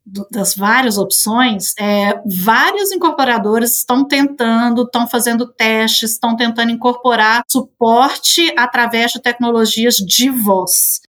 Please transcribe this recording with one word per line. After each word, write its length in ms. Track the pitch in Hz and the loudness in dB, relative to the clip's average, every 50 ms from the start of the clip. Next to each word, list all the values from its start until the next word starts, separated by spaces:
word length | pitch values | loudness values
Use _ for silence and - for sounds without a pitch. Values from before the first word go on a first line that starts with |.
| _ | _
do, 220 | 202 190 202 196 - | -14 -12 -12 -12 -8
das 280 | - 202 190 185 - 196 | -4 -4 -2 -2 -2 -2
várias 400 | 196 208 226 254 262 240 202 202 | 0 2 2 2 2 0 0 0
opções, 760 | 190 190 - - - 214 220 240 254 247 214 190 - - - - | -2 -2 -2 -2 -2 0 0 2 2 2 0 -2 -4 -8 -6 -4
é, 420 | 208 208 208 202 202 202 208 208 - | -2 0 0 2 2 0 -2 -2 -4
várias 680 | 208 180 180 180 220 226 247 294 359 392 403 403 403 | -6 -4 -2 0 2 2 4 2 2 0 0 -2 -2
incorporadoras 880 | 381 359 349 330 302 - 269 254 240 220 196 208 220 233 233 233 - - | -2 0 -2 -2 0 0 0 0 0 0 0 0 0 0 0 0 -2 -4
estão 280 | - - 247 262 277 | -2 0 0 0 0
tentando, 760 | 277 294 277 277 277 277 - 240 226 226 226 240 240 233 233 | 0 2 0 0 0 0 -2 -2 0 2 2 2 2 0 0
estão 260 | 247 240 - 240 240 226 | -2 -2 -2 -2 -2 0
fazendo 400 | - 240 226 240 233 233 247 233 | -2 -2 0 0 0 -2 -2 -4
testes, 640 | - - 226 220 220 220 220 220 - - 226 220 | -4 -2 0 0 2 2 0 0 0 -2 -2 -4
estão 240 | - - - 233 226 | -6 -2 -2 -2 0
tentando 340 | 226 240 233 226 233 233 233 | 0 -2 -2 -2 -2 -2 -2
incorporar 760 | 233 226 - 247 240 240 - 254 233 220 214 214 226 240 247 - | -2 -2 -2 -2 -2 0 0 0 2 2 2 2 2 0 0 -2
suporte 1040 | - 262 - - _ - 233 226 226 240 262 285 - - - - - - 339 320 330 - | -2 -2 -4 -4 _ -2 0 2 4 4 4 2 0 -2 -2 -2 0 2 0 0 2 0
através 560 | 240 247 - 240 233 233 226 226 233 240 - | -2 0 0 0 0 0 0 0 -2 -2 -2
de 80 | 240 | -4
tecnologias 760 | - 240 240 - 247 240 233 226 220 214 - 220 226 247 226 | -4 -4 -2 -2 0 0 2 2 2 2 0 2 2 2 2
de 340 | 214 196 170 - - 247 277 | 0 0 0 0 2 2 2
voz. 680 | 262 247 214 202 190 190 180 175 - - - - - - _ _ | 0 0 0 0 0 0 0 -2 -2 0 0 -2 -4 -6 _ _